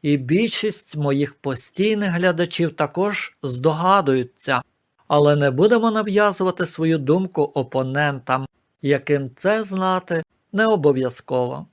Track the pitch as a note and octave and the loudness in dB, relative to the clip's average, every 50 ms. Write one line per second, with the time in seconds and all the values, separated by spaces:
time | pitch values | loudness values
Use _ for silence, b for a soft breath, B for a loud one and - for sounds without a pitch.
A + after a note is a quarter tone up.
0 | - D3 D3 C#3+ C3 B2 D3+ F#3+ A#3 A3+ A3+ - - G#3+ - - - _ - D3+ | 0 0 -2 -2 0 0 0 0 0 0 -2 -4 -4 -4 -6 -6 -14 _ -8 -4
1 | D3 C#3+ C#3 C#3 C#3+ C#3+ - _ - C#3+ C3 B2 - - _ - G3 G#3+ A3 G#3 | -2 0 0 0 -2 -4 -6 _ -8 -6 -6 -6 -8 -12 _ -2 0 0 0 0
2 | G#3 F#3+ E3+ F3 F3+ F#3 F3 E3 F3 E3+ - - E3+ D#3+ D3+ - D#3 C#3 - - | -2 -2 -2 0 2 0 2 2 -2 -2 0 -2 -2 -2 -2 -2 -4 -4 -2 -2
3 | F#3+ G#3 G3+ - - - _ _ - C3+ B2 B2 B2+ D#3+ D3+ D#3 E3+ F#3 G3 G3+ | -2 -2 -2 -6 -8 -10 _ _ -8 -8 -8 0 0 0 0 2 2 4 4 4
4 | F3+ C#3 C3+ C3 B2 B2 _ _ - - C3+ B2 - _ _ _ _ _ _ _ | 4 2 2 0 0 -4 _ _ -4 -2 -2 -2 -2 _ _ _ _ _ _ _
5 | _ _ - D3 D3 D3 D3 D3 C#3+ C#3 B2+ C3 F3 G#3+ A#3+ A3+ G#3+ A3+ G#3+ A3 | _ _ 2 4 6 6 4 4 2 0 2 4 4 4 4 4 2 2 0 0
6 | G#3+ G#3 F#3+ G#3 G#3 G#3 F#3+ - F#3+ F#3 F3+ - F3+ D#3+ - - D#3+ D#3+ D#3+ D#3 | -2 0 2 4 4 2 2 0 -2 -2 0 -2 -4 -6 -4 -2 0 0 0 0
7 | C3+ C3 D#3 F#3 F#3+ F3+ _ - D3 C#3+ _ D3 B2+ A#2+ - C3+ C3 C3 C3 C#3+ | 2 2 0 0 0 -4 _ -2 -4 -2 _ -4 -6 -2 -2 -4 -4 -2 -2 0
8 | D3 D3 C#3 C3 - - C3 C3 C3+ - _ _ _ _ _ _ - C#3 C#3+ C3+ | 0 0 -2 -4 -2 -2 -2 -2 -2 -8 _ _ _ _ _ _ -2 0 0 0
9 | C#3 - D3 C#3 C#3 B2+ - _ - F#3 G#3+ A3 A3 G3 F#3+ F#3+ F#3 F#3 F#3 F#3 | 0 -2 -2 -2 -2 -6 -12 _ -2 -2 0 0 -2 -6 -6 -4 -2 0 -2 -2
10 | F3+ - F3+ E3 D#3+ _ _ _ _ _ - G3 A3 A3+ A3 G3 C#3+ D3+ C#3 C3 | -2 -4 -6 -6 -6 _ _ _ _ _ -2 0 2 2 2 2 2 2 2 2
11 | C3 B2+ A#2+ - - - C3+ B2+ B2 B2 C3 C3+ E3+ _ | -2 -4 -6 -8 -10 -4 -4 -2 -2 -4 -6 -10 -14 _